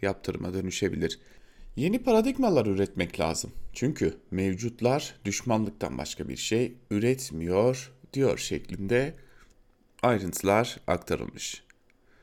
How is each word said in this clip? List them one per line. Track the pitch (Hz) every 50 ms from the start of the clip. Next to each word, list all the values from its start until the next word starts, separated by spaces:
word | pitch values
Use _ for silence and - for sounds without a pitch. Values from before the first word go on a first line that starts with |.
| -
yaptırıma | 98 95 - - - 92 90 92 90 90
dönüşebilir. | 95 92 92 90 - 101 92 - 80 82 80 - - - - - - - - - - - - -
Yeni | 110 131 180 220 254 247
paradigmalar | 262 226 220 226 269 262 - 262 220 180 131 104
üretmek | 107 98 95 98 - - - 87 85 - -
lazım. | 82 80 80 - - - - - - - -
Çünkü | - 123 139 151 - 101 80 - - - -
mevcutlar | 90 92 95 95 92 92 117 117 117 - 113 120 131 147 143 - - - -
düşmanlıktan | 104 95 - - 120 113 110 110 104 107 - 104 69 64 62
başka | 71 - - - - -
bir | 65
şey | - - - 110 117 123 - - - - -
üretmiyor" | 104 104 113 120 131 131 - - - 80 82 87 90 98 113 127 127 131 - - - _ - - -
diyor | 135 135 117 67 -
şeklinde | - - 90 71 - - 90 87 98 98 120 123 135 151 160 - - - - - - - - _ _ _ _ _ _ _ _ _ -
ayrıntılar | 123 120 98 95 85 82 - - 95 101 110 120 - - - -
aktarılmış. | - 90 87 - - 87 - - - - - - - - - - _ - _ _ _ _ _ _ _ _ _